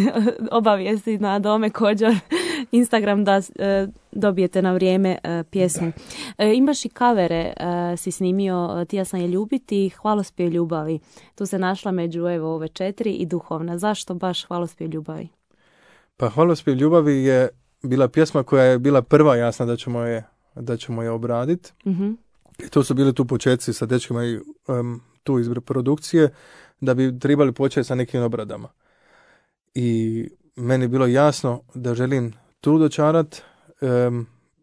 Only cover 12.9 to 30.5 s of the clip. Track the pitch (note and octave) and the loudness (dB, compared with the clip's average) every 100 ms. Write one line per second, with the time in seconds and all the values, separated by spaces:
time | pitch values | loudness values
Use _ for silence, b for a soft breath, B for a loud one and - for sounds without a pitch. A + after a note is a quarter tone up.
12.9 | G3 A3+ F#3+ F3 F3 - D#3+ E3+ E3+ G#3 | -4 -4 -4 -4 -4 -6 -8 -6 -4 -4
13.9 | G#3 - F3 F#3 F3 - F3 E3+ - E3 | -4 -6 -6 -4 -6 -6 -6 -6 -8 -10
14.9 | D#3+ D#3 D#3 E3+ _ _ b b b b | -8 -10 -12 -14 _ _ b b b b
15.9 | b b - A#2+ A#2 E3+ E3 - C3 D3 | b b -4 -2 2 2 2 0 2 4
16.9 | E3+ D3 C3+ C3+ B2+ B2+ - _ _ C3+ | 4 4 2 4 4 2 -2 _ _ -2
17.9 | B2+ B2+ D#3 D#3 D3+ B2+ C#3 C3 B2+ C3+ | 2 2 4 2 0 2 4 6 4 4
18.9 | C#3 A#2+ D3+ D3+ A#2+ A#2 - A#2+ A#2 - | 2 6 6 6 4 2 -2 -4 -4 -6
19.9 | A#2+ A#2 A#2 A2 _ _ - A#2+ A#2 - | -4 -4 -4 -8 _ _ -12 -8 -6 -6
20.9 | A#2 A#2 A#2 A#2 A#2 C3 F3 - _ G3+ | -6 -4 -4 -2 -2 -2 -4 -6 _ -4
21.9 | F3+ G3+ A3+ _ _ _ - - D3 C3+ | -2 -2 -6 _ _ _ -20 -2 0 2
22.9 | C3 C#3 B2 B2 B2 C3+ B2 - A2 A#2 | 2 2 2 0 0 0 0 -2 -6 -2
23.9 | B2+ - A#2+ A#2+ A2 D4 D4+ - B2 A#2+ | -2 -2 -4 -4 -6 -10 -14 -6 -6 -6
24.9 | A#2+ - _ - C3 A#2 A#2+ - C3 B2 | -10 -16 _ -2 0 0 -4 -4 -2 0
25.9 | D3 - E3+ D3 b b b b _ C3 | -2 0 4 4 b b b b _ 0
26.9 | B2+ C3 B2+ C#3+ C#3+ C#3 A#2+ C#3 C#3+ A#2+ | 2 0 0 2 4 2 2 -2 0 -2
27.9 | B2+ A#2+ B2+ A#2+ A#2 G#2 G#2+ A2 _ b | -2 -2 -2 -2 -4 -8 -12 -16 _ b
28.9 | b b b b b b _ _ B2+ A#2+ | b b b b b b _ _ -4 0
29.9 | A2+ A2+ A2+ A#2 - _ | 0 -2 -4 -8 -14 _